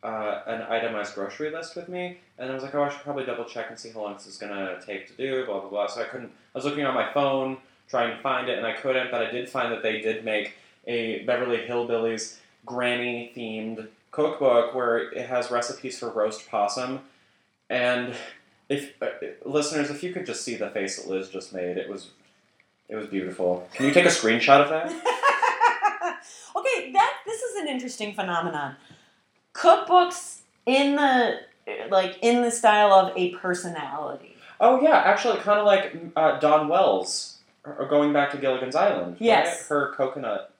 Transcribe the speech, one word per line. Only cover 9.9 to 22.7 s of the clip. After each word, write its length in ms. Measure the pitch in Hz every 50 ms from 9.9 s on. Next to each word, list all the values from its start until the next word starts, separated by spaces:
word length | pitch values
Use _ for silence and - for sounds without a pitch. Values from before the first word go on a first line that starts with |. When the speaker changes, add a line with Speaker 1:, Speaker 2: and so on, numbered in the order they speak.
| 107 107
Speaker 1:
did 240 | 107 110 110 110 113
make 300 | 113 107 104 104 - - - _ _ _ _ _
a 380 | - 120 117 113 113 110 - -
Beverly 420 | - 123 120 123 123 120 113 113 117
Hillbillies 720 | 120 120 120 117 117 113 113 113 113 110 - - - - _ _ _ _ _ -
granny-themed 1200 | 123 123 123 123 123 123 120 123 120 120 120 120 - 127 117 113 110 110 110 110 113 110 107 107 _ _ _ _
cookbook 600 | - - 151 151 151 - 143 131 120 117 117 - -
where 240 | 131 123 117 117 117 - -
it 140 | - - 123 123
has 240 | 127 123 117 -
recipes 480 | 123 120 120 - - - - 127 127 -
for 100 | - 117
roast 400 | 110 110 107 107 107 - - -
possum, 520 | - 107 101 104 - 131 127 127 135 135 - _ _ _ _ _ _ _ _ _ _ _ _ _
and 440 | 117 127 123 123 123 123 123 120 123 - - - - - _ _ _ _ _ _
if, 240 | 143 139 - - - _
uh, 60 | - 117 - - - - - - -
listeners, 460 | - 139 151 143 - 160 151 143 135
if 140 | 147 - -
you 100 | 180 180
could 120 | - -
just 180 | - 113 - -
see 100 | - 117
the 140 | 104 104 104
face 320 | - 110 98 95 - -
that 80 | - -
Liz 200 | 95 95 95 -
just 220 | - 95 - -
made, 260 | - 92 90 90 90 90
it 120 | - 98
was, 220 | 101 95 - - _ _ _ _ _ _ _ _ _ _ _ _